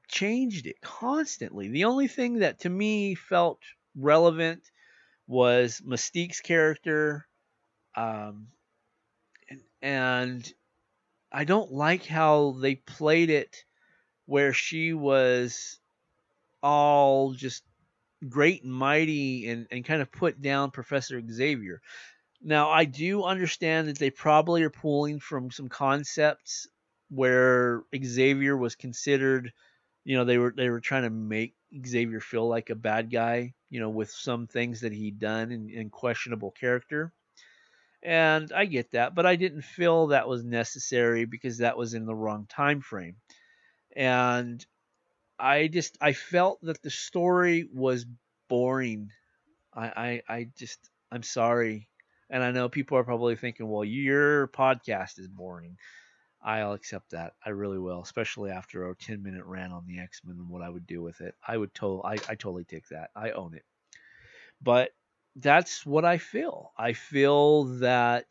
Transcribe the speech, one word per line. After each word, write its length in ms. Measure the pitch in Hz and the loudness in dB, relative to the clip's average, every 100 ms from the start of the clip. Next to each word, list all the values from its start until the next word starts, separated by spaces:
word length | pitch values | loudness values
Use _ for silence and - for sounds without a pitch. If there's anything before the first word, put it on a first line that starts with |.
| - | -8
changed 600 | - 202 240 254 185 80 | -4 -2 0 -2 -4 -10
it 120 | - | -14
constantly. 880 | - - 240 302 302 - 110 101 101 | -16 -8 -4 -2 -4 -6 -10 -8 -4
The 180 | 135 214 | 0 2
only 200 | 262 277 | 2 0
thing 320 | - 240 240 | -2 -2 0
that 220 | 170 - | 0 0
to 100 | 180 | -4
me 460 | 185 214 214 202 175 | -2 0 0 0 -4
felt 420 | - 180 170 - - - _ - | -2 2 2 0 -12 -20 _ -2
relevant 640 | 139 156 170 160 165 170 _ _ _ _ _ _ - | 4 6 6 4 0 -4 _ _ _ _ _ _ -2
was 560 | 123 123 123 120 - | 4 6 6 4 0
Mystique's 560 | 131 120 - 170 175 - | -6 -6 -4 -4 -6 -6
character. 880 | - 165 156 147 165 151 151 147 - _ _ _ _ _ _ - | 0 2 2 0 -2 0 0 -4 -10 _ _ _ _ _ _ -6
Um, 500 | 113 107 107 104 113 _ _ _ _ _ _ _ _ _ - | -4 -6 -10 -14 -20 _ _ _ _ _ _ _ _ _ -20
and, 120 | 135 _ _ | -20 _ _
and 680 | 139 135 127 127 127 123 - - _ _ _ _ _ _ _ | -4 0 0 0 -2 -8 -12 -20 _ _ _ _ _ _ _
I 100 | 135 | -4
don't 300 | 147 202 190 | 0 0 0
like 340 | 135 156 180 - | -2 0 0 -2
how 460 | 160 156 151 143 131 | 2 6 6 4 0
they 160 | 135 135 | -2 -2
played 540 | - - 151 165 165 | -6 -2 2 4 4
it 340 | 151 - - _ _ _ _ _ _ - | 2 0 -12 _ _ _ _ _ _ -2
where 260 | 139 139 | 2 2
she 400 | 123 - 160 165 | 2 -2 -2 -2
was 880 | 160 143 135 127 123 123 - - - _ _ _ _ _ _ _ _ | 0 2 4 4 2 0 -6 -14 -18 _ _ _ _ _ _ _ _
all 720 | 143 147 147 143 139 135 135 | 2 6 6 8 6 6 2
just 320 | 131 131 - _ _ _ _ _ - 135 | -2 -8 -10 _ _ _ _ _ -18 -6
great 360 | 131 151 190 | 2 2 2
and 80 | 127 | -4
mighty 760 | 127 135 151 160 147 135 127 113 | -2 2 2 2 0 -2 -4 -6
and, 160 | 117 117 | -8 -8
and 140 | 123 | -8
kind 160 | 123 156 | -4 -2
of 100 | 131 | -4
put 300 | - 175 139 | -2 -2 -2
down 300 | 139 139 139 | -2 -2 -2
Professor 520 | 135 123 139 131 127 113 | -6 -4 -4 -4 -10 -8
Xavier. 520 | 113 143 135 98 85 - - - _ _ _ | -2 -2 -2 -6 -12 -16 -20 -20 _ _ _
Now, 280 | 156 151 151 | 0 2 4
I 160 | 160 160 | 4 2
do 360 | 131 170 202 | 0 -2 -2
understand 640 | 185 190 175 - 165 160 156 | -2 -2 -4 -4 -2 0 -2
that 100 | 143 | -2
they 100 | 139 | -4
probably 540 | - 156 151 160 170 | 0 4 4 6 2
are 80 | 160 | 0
pulling 500 | - 156 143 147 151 | -2 -2 0 -2 -4
from 300 | - 143 127 | -8 -8 -8
some 180 | 123 131 | -10 -12
concepts 960 | - 139 139 143 - 151 151 - - - _ _ _ - | -2 0 0 -2 0 2 0 -8 -14 -14 _ _ _ -10
where 720 | 135 131 127 127 123 123 117 - | 0 4 6 6 6 4 -2 -6
Xavier 640 | 135 131 120 135 139 139 139 | -8 -4 2 4 4 2 0
was 200 | 120 - | -2 -6
considered, 760 | 131 120 - 139 135 131 123 - _ _ _ _ | -12 -6 0 2 2 0 -2 -16 _ _ _ _
you 120 | - 131 | -2 0
know, 80 | |
they 140 | 123 120 | 4 4
were, 160 | 123 120 | 4 0
they 140 | 127 | -2
were 100 | 117 | -2
trying 220 | - 135 | -2 -2
to 80 | 120 | -2
make 440 | 110 107 110 117 _ _ 143 127 | -4 -4 -4 -4 _ _ -16 -4
Xavier 340 | 120 117 110 | -2 -2 -4
feel 280 | - 117 117 | -6 -4 -2
like 220 | 117 110 | -2 -4
a 40 | |
bad 360 | 113 113 110 113 | -6 -2 -2 -2
guy, 420 | 120 117 120 123 - _ | -2 0 -2 -4 -12 _
you 120 | 123 | -8
know, 100 | 110 | -4
with 200 | 110 107 | -4 -6
some 360 | - - 120 113 | -8 -6 -6 -4
things 340 | 120 120 113 | -4 -4 -4
that 120 | 117 | -8
he'd 260 | 107 107 101 | -6 -8 -6
done 320 | 107 110 113 | -4 -4 -4
and, 200 | 117 107 | -8 -10
and 220 | 117 107 | -10 -12
questionable 580 | - 123 113 123 113 101 | -6 -4 -4 -6 -8 -8
character. 640 | - 127 123 - 151 165 _ _ _ - _ _ _ _ _ | -4 0 0 -2 -6 -6 _ _ _ -20 _ _ _ _ _
And 500 | 170 165 160 156 156 | 0 4 4 4 0
I 120 | 175 | 0
get 280 | 208 135 117 | 0 0 -2
that, 220 | 120 123 | 0 0
but 120 | 175 180 | 4 4
I 100 | 180 | 4
didn't 280 | 180 151 | 0 -4
feel 420 | - - 175 165 160 | -10 0 4 4 6
that 220 | 139 110 | 4 2
was 160 | 123 | -4
necessary 840 | 120 117 120 131 - 123 117 117 117 | -2 -2 -2 -6 -4 2 2 2 -2
because 320 | 113 131 117 | -6 -8 -2
that 180 | 120 120 | -2 0
was 160 | 117 | -6
in 140 | 117 110 | -6 -8
the 80 | |
wrong 320 | 110 110 107 104 | -6 -4 -6 -8
time 320 | - 143 147 | -2 0 0
frame. 360 | - 101 85 98 _ _ _ _ _ _ _ | -4 -12 -12 -16 _ _ _ _ _ _ _
And 720 | - 131 123 123 123 120 120 - _ _ _ _ _ _ - | -2 2 4 2 0 -4 -10 -16 _ _ _ _ _ _ -2
I 300 | 131 143 156 | 2 4 2
just, 320 | 170 - - | 0 -4 0
I 120 | 147 | 0
felt 480 | 135 - 175 180 - | 0 0 2 2 0
that 180 | 165 156 | -8 -10
the 100 | 151 | -10
story 800 | - - 180 175 180 175 170 170 | -10 -6 0 2 4 4 2 -2
was 340 | 131 131 123 120 120 _ _ - | -2 0 0 -4 -16 _ _ -2
boring. 600 | 123 127 131 127 107 104 - _ _ _ _ _ | 0 2 0 -2 -6 -10 -16 _ _ _ _ _
I, 480 | 113 113 - 120 120 - | -10 -8 -6 -6 -6 -6
I, 40 | |
I 160 | 117 120 - | -10 -10 -14
just, 220 | 120 - _ _ - | -18 -18 _ _ -14
I'm 140 | 120 | -12
sorry. 640 | 113 127 117 120 113 107 107 _ _ _ - | -6 0 2 2 0 -4 -12 _ _ _ -8
And 120 | 131 | -2
I 100 | 123 | 0
know 160 | 127 123 | 0 -2
people 300 | 147 135 135 | -4 0 0
are 60 | |
probably 300 | 120 117 120 | 0 0 0
thinking, 340 | 113 123 - 110 | -2 -4 -8 -6
"Well, 160 | 104 | -4
your 640 | 104 127 135 139 147 147 139 | -4 -2 0 4 4 2 0
podcast 680 | - 131 127 - 101 95 - | 2 2 2 -2 -6 -6 -14
is 80 | 92 | -18
boring." 500 | 95 92 87 85 92 - - _ _ _ _ | -14 -14 -14 -18 -20 -20 -20 _ _ _ _
I'll 320 | 107 110 104 | -6 -4 -4
accept 380 | 101 - 98 - | -6 -10 -14 -12
that. 220 | 85 82 - | -12 -12 -12
I 60 | - | -10
really 280 | 101 101 95 | -8 -6 -6
will, 220 | 92 87 | -8 -8
especially 500 | 90 - 110 - 101 | -10 -8 -6 -6 -10
after 380 | 92 - 90 90 | -10 -12 -12 -10
a 60 | |
ten-minute 500 | 92 - 107 98 92 | -12 -12 -12 -12 -14
rant 280 | 92 92 92 | -12 -12 -12
on 120 | 87 87 | -12 -14
the 120 | 87 | -14
X-Men 380 | 90 - 85 87 | -16 -18 -18 -16
and 120 | 87 | -14
what 140 | 90 | -12
I 60 | 87 | -12
would 180 | 87 85 | -14 -12
do 160 | 85 | -10
with 180 | 85 - | -10 -12
it. 140 | 85 - - | -16 -14 -8
I 100 | 117 | -6
would 180 | 101 | -6
to-, 280 | - 101 95 | -6 -6 -6
I, 100 | 98 | -6
I 220 | 107 - 107 | -8 -8 -10
totally 280 | 104 90 | -8 -10
take 240 | 85 80 - | -12 -16 -14
that. 200 | 78 - - | -16 -14 -10
I 160 | 113 | -8
own 220 | - 87 | -8 -10
it. 100 | 80 _ _ _ - _ _ - - - _ | -16 _ _ _ -20 _ _ -20 -20 -20 _
But 280 | - 123 127 _ _ _ _ 131 | 4 4 4 _ _ _ _ -2
that's 480 | 143 156 180 - | 6 6 4 -6
what 200 | 147 151 | -2 2
I 140 | 170 170 | 4 2
feel. 540 | - 220 330 - - - | -2 -8 -6 -8 -12 -6
I 140 | 117 | -4
feel 720 | 117 - 143 139 147 147 151 135 127 | -4 -2 4 6 8 6 6 4 0
that 480 | 123 123 120 120 - | 2 4 4 2 -2